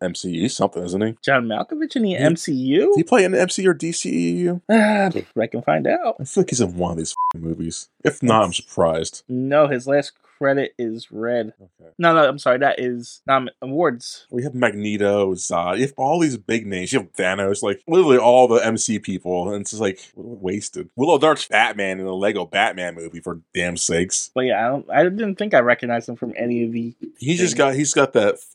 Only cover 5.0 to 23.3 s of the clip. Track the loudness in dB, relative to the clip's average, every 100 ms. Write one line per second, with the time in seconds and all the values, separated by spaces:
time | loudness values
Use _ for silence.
5 | 0 -2 -6 -4 -4 -2 0 0 2 0
6 | -2 -4 -2 0 0 2 0 0 -4 -4
7 | -6 -4 -4 -4 -6 -6 -8 -10 -16 _
8 | -4 0 2 4 2 -2 -8 0 0 0
9 | -4 -10 -8 -6 0 2 2 0 0 -2
10 | -2 _ _ -4 0 0 -2 -4 -6 -6
11 | -12 -8 -4 -2 -4 _ -20 _ -20 -2
12 | 2 4 4 2 0 2 2 0 -4 -6
13 | -10 -12 0 0 0 -10 -6 0 0 -2
14 | -12 -18 -10 -8 -6 0 0 0 -4 0
15 | 2 2 0 -2 -4 -2 -2 -2 -2 -2
16 | -2 0 0 -2 -4 -4 -4 -6 -2 -4
17 | -4 -4 -2 0 -2 0 -2 -4 2 4
18 | 6 6 6 6 6 4 2 -2 -2 -2
19 | -4 -6 -4 -2 -2 -6 -8 -4 -4 -4
20 | -16 -18 -16 -8 -6 -6 -8 -12 -12 -2
21 | 2 4 4 2 0 2 2 0 -4 -4
22 | -4 -2 0 -2 -2 0 0 -2 -8 -8
23 | -14 -12 -10